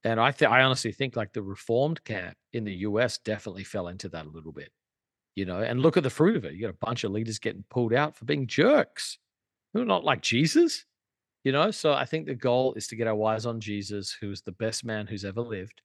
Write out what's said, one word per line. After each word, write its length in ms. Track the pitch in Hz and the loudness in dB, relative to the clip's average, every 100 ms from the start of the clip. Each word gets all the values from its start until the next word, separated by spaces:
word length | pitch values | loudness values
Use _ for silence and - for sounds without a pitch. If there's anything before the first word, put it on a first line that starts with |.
And 140 | 117 113 | 0 4
I 120 | 123 | 2
th-, 200 | - 135 | 4 6
I 120 | 123 | 6
honestly 300 | 131 127 113 | 6 2 -4
think, 240 | - 135 120 | -4 -4 -2
like, 160 | 101 | -6
the 100 | 107 | -6
Reformed 600 | 98 98 - 117 147 165 | -8 -10 0 2 2 -2
camp 320 | - 104 90 - _ | -6 -8 -8 -14 _
in 120 | 120 | -6
the 80 | 107 92 | -6 -4
U 220 | 104 104 | -2 0
S 200 | 123 - | 0 -2
definitely 460 | - 104 - 92 | -6 -6 -6 -12
fell 240 | 95 - 90 | -8 -8 -8
into 200 | 92 92 | -10 -10
that 160 | 82 | -12
a 60 | 78 | -12
little 220 | 80 80 | -14 -14
bit, 180 | 76 71 _ _ _ _ _ _ | -16 -18 _ _ _ _ _ _
you 100 | - | -8
know, 140 | 92 92 | -6 -4
and 220 | 110 123 | -2 4
look 180 | 160 185 | 4 4
at 40 | |
the 60 | 135 | 0
fruit 280 | - 170 214 | 2 4 4
of 100 | 90 | -4
it. 80 | |
You 80 | 82 | -6
got 80 | 107 | -8
a 160 | - - | -4 -4
bunch 180 | 120 | -2
of 80 | 104 | -2
leaders 260 | 104 113 107 | -2 -4 -4
getting 260 | 113 98 - | -6 -8 -6
pulled 240 | 123 117 | -2 2
out 240 | 123 151 - | 2 2 -4
for 80 | |
being 220 | 117 147 127 | -4 -2 0
jerks 720 | - 196 294 - - - - _ _ _ _ _ | 4 6 6 2 -6 -10 -10 _ _ _ _ _
who 80 | 214 | -4
are 40 | 240 | 2
not 180 | 185 | 2
like 180 | 156 127 | 4 0
Jesus, 640 | - 117 160 311 339 - _ _ _ _ _ _ | 2 2 4 6 4 2 _ _ _ _ _ _
you 100 | 131 | 0
know? 180 | 139 196 | 2 2
So 220 | - 156 | 2 2
I 140 | 139 131 | 2 0
think 180 | 160 | -4
the 100 | 156 | -4
goal 380 | 123 127 123 131 | -2 2 2 2
is 120 | 110 - | -2 -10
to 100 | 113 | -4
get 100 | 113 | -2
our 160 | 107 110 | 2 2
eyes 180 | 110 | 0
on 160 | 117 113 | -2 -6
Jesus, 560 | 107 104 98 104 95 - | -6 -6 -6 -8 -8 -8
who 120 | 101 | -8
is 100 | 98 | -8
the 120 | - | -12
best 300 | 90 110 - | -4 -4 -4
man 240 | 117 107 98 | -6 -6 -6
who's 200 | 104 98 | -8 -6
ever 160 | 98 | -6
lived 400 | 120 101 98 - | -6 -8 -10 -18